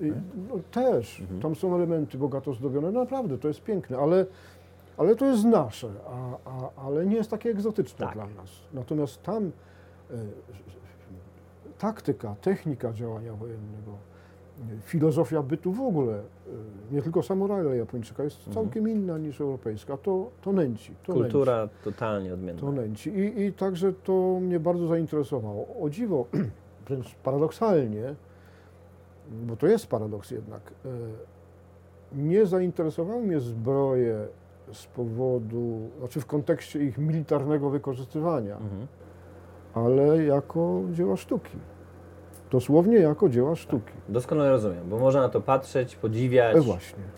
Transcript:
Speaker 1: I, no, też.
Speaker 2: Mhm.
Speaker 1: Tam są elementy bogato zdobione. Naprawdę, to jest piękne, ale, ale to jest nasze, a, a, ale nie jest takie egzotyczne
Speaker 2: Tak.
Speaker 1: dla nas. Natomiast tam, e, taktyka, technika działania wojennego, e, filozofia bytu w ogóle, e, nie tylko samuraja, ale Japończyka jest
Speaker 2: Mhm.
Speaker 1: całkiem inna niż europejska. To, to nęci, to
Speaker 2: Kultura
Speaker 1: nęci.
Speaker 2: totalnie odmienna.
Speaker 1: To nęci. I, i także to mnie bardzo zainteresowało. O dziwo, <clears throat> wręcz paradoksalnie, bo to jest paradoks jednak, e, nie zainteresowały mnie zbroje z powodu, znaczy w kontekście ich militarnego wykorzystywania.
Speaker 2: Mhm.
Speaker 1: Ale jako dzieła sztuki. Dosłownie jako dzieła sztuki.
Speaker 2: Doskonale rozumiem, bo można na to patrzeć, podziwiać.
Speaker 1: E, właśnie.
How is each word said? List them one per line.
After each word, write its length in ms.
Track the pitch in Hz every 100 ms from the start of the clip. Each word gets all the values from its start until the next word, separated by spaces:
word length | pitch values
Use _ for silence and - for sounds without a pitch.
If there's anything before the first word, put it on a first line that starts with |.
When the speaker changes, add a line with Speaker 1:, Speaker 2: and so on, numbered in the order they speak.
Speaker 1:
I, 100 | 151 - 185 202 202
no, 100 | 208 -
też. 480 | 233 254 151 101 -
Speaker 2:
Mhm. 220 | 90 92
Speaker 1:
Tam 140 | 151 156
są 200 | 190 175
elementy 420 | 170 160 147 131
bogato 360 | 139 135 147
zdobione. 380 | 113 139 139 165
Naprawdę, 460 | 240 247 269 208 127
to 100 | 151
jest 160 | 147
piękne, 340 | - 123 123 127
ale, 280 | 151 185 185 - - - - - - -
ale 180 | 170 233
to 100 | 269
jest 200 | 233 226
nasze, 440 | 208 123 - 113 98 -
a, 300 | 127 127 131 -
a, 240 | 131 131 - 135
ale 200 | 151 190
nie 100 | 226
jest 160 | 220
takie 180 | 214 233
egzotyczne 560 | 202 220 214 - - 113
Speaker 2:
Tak. 80 |
Speaker 1:
dla 120 | 110 104
nas. 220 | 101 92 - -
Natomiast 500 | 135 - 156 143 -
tam, 280 | 170 220 185 - - - - - -
e, 40 | 117 107 - - 95 - - - - - - - - - - - -
taktyka, 560 | 208 220 - - 107 104
technika 520 | 185 196 156 127 117
działania 400 | 110 117 107 117
wojennego, 580 | 107 117 113 104 104 104 101 - - - - - - 113 104
e, 40 |
filozofia 600 | - 165 156 147 - 160
bytu 280 | 131 160 180
w 100 | 214
ogóle, 320 | 269 156 123
e, 80 | 104 110 - - 120 107 98 107
nie 100 | 143
tylko 220 | 147 170
samuraja, 400 | 165 190 202 202 151
ale 80 | 123
Japończyka 460 | 110 123 110 -
jest 140 | 143 -
Speaker 2:
Mhm. 160 | 101
Speaker 1:
całkiem 360 | 220 208 220 220
inna 280 | 220 185 160
niż 240 | 151 139
europejska. 560 | 143 131 113 107 - 139
To, 340 | 202 185 190 -
to 100 | 190
nęci, 420 | 190 139 107 - -
to 100 | -
Speaker 2:
Kultura 480 | 165 117 143 131 117
Speaker 1:
nęci. 140 | 107 -
Speaker 2:
totalnie 500 | 107 - 113 104 92
odmienna. 280 | 90 92 87
Speaker 1:
To 100 | 139
nęci. 380 | 139 110 107 151
I, 320 | 196 202 208 202
i 80 |
także 400 | 190 196 175 190
to 440 | 190 - 190 185 185
mnie 180 | 185 170
bardzo 280 | 165 175 170
zainteresowało. 800 | 170 156 151 135 135 107 104 - 233
O 80 | 151
dziwo, 360 | 165 233 147 123 - 120 -
<clears throat> 320 | - - -
wręcz 280 | 131 120 -
paradoksalnie, 1000 | 131 143 156 - 226 170 117 107 127 147 - - - - - - - - - - - 113 117
bo 80 | 113
to 120 | 160
jest 200 | 220 -
paradoks 440 | 113 107 104 -
jednak, 420 | 120 107 107 - - 131
e, 40 | 123 113 110 - - - - - - - - - 139
nie 280 | 151 196 208
zainteresowały 760 | 185 180 170 156 151 170 240
mnie 160 | 208 156
zbroje 880 | 120 113 123 139 135 127 117 107 104 - - - -
z 120 | 104 -
powodu, 1040 | 123 117 113 131 123 107 117 120 110 113 147
znaczy 220 | 127 156
w 40 | 120
kontekście 580 | 151 156 151 - 151
ich 140 | 143 143
militarnego 720 | 156 160 147 147 139 151 139
wykorzystywania. 880 | 143 139 127 123 151 170 151 101 107
Speaker 2:
Mhm. 300 | 104 98 131 - - - - - - - - 113
Speaker 1:
Ale 480 | 120 131 147 160
jako 580 | 151 139 139 165 170 180 185
dzieła 260 | 170 190 185
sztuki. 400 | - 254 - - - - - - - - - - -
Dosłownie 460 | 127 127 151 190 233
jako 320 | 151 151 180
dzieła 260 | 120 139 165
sztuki. 380 | - 143 - - 90
Speaker 2:
Doskonale 400 | 113 - 156 139
rozumiem, 400 | 127 107 87 87
bo 100 | 110
można 220 | 135 139
na 80 | 123
to 120 | 117
patrzeć, 540 | 131 131 - 135 127 -
podziwiać. 640 | 110 110 127 123 117 156
Speaker 1:
E, 40 |
właśnie. 420 | 120 87 - - 95